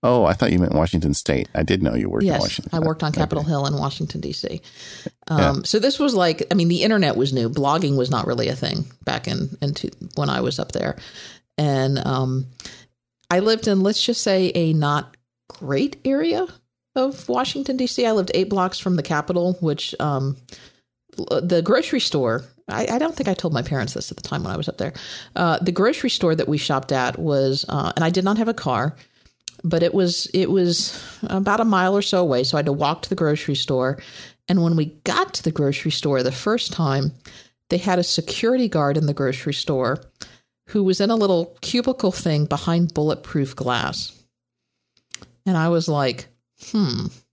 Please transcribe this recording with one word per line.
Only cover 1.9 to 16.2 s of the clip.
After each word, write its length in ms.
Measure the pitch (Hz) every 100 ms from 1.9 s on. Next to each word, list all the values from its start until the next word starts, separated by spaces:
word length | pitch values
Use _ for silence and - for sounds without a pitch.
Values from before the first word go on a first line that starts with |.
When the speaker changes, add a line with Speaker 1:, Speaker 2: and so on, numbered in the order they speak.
Speaker 1:
you 160 | 60 50
worked 140 | -
in 60 | 196
Speaker 2:
Yes, 100 | 151
Speaker 1:
Washington. 300 | - - -
Speaker 2:
I 80 | 170
worked 240 | 160 160
on 60 | 156
Speaker 1:
Okay. 100 | 151
Speaker 2:
Capitol 240 | 151 156
Hill 220 | 147 147 139
in 120 | 147
Washington, 440 | 139 - 156 -
D 100 | 104
C. 300 | - - 165 - - - - - _ -
Speaker 1:
Yeah. 200 | 156 147
Speaker 2:
Um, 160 | 135 -
so 120 | 208
this 220 | 240 277
was 140 | 285
like, 340 | 226 180 160 -
I 20 |
mean, 160 | 185 170
the 140 | 175
internet 340 | 214 214 160 -
was 160 | 139
new. 160 | 131 113
Blogging 480 | 139 139 151 151 139
was 120 | 127
not 160 | 131 -
really 220 | 120 120
a 80 | 127
thing 300 | - - - -
back 240 | - 117 -
in, 300 | - 135 -
in 120 | 143
two, 160 | 147 - - - -
when 140 | 143
I 100 | -
was 180 | 123 135
up 140 | -
there. 240 | - - - - - - - _ -
And, 420 | 151 135 131 139
um, 480 | - 131 131 131 131 - - - - _ _ _ _
I 100 | 180
lived 280 | 208 220 226
in, 140 | 196
let's 200 | 190 220
just 200 | - 233
say, 300 | - 190 185 -
a 160 | 165
not 460 | 160 147 147 - _ _ _ _
great 500 | - 139 139 277 - 262
area 420 | 269